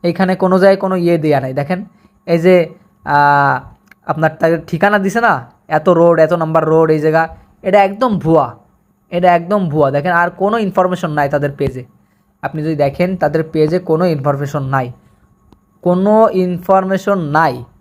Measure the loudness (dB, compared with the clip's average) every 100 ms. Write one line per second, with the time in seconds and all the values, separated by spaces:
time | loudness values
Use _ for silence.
0 | -4 -2 -2 0 0 4 4 2 0 -2
1 | 0 0 0 0 -2 -6 -6 -6 -8 _
2 | _ _ -4 0 4 4 2 -6 _ _
3 | -2 2 4 4 2 0 -6 -20 _ _
4 | -8 -2 -2 0 0 0 -4 -2 0 0
5 | -2 0 0 0 -4 _ _ -2 2 4
6 | 4 4 2 2 0 -2 2 2 2 2
7 | 2 0 -2 -6 _ _ 0 2 2 0
8 | -2 -2 2 2 0 -8 _ _ _ _
9 | _ 0 2 2 0 -2 -2 0 0 0
10 | 0 0 0 -2 -2 -2 -2 0 0 -2
11 | -4 -2 -2 -2 -4 -4 -6 -6 -16 _
12 | _ _ _ _ -10 -6 -6 -2 -2 0
13 | -4 -2 -2 -2 -4 0 0 0 0 0
14 | 0 -2 -2 -4 -4 -6 -4 -4 -4 -10
15 | _ _ _ _ _ _ _ _ -2 0
16 | 2 4 4 2 -2 -4 0 0 2 -4
17 | -2 -2 -2 0 0 -2 -12 _